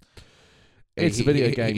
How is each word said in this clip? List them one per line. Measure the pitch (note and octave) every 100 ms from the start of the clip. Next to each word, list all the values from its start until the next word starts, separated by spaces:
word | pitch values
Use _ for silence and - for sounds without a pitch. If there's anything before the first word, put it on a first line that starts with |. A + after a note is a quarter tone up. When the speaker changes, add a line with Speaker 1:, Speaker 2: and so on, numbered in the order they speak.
| _ - - _ _ _ _ _ _ -
Speaker 1:
It's | E3+ A2
Speaker 2:
He, |
Speaker 1:
a | B2+
video | C#3+ A#2+
Speaker 2:
he, |
Speaker 1:
game, | A2+ A2+